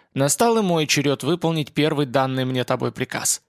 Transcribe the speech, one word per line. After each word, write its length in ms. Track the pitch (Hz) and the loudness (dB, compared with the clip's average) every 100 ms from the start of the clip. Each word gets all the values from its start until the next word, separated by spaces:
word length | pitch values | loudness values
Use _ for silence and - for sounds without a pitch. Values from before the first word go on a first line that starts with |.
| _ | _
Настал 440 | 131 139 - 233 226 | -2 0 2 2 2
и 40 | |
мой 260 | 196 170 156 | 2 0 0
черед 360 | - 143 131 | 0 0 0
выполнить 500 | 127 170 165 165 143 | 0 0 0 -2 -4
первый 320 | - 151 147 143 | 0 0 2 0
данный 400 | 127 131 131 127 | 2 0 0 -2
мне 180 | 127 | -2
тобой 280 | 123 127 123 | 0 0 -2
приказ». 500 | 117 131 113 - - | -4 -6 -4 -4 -4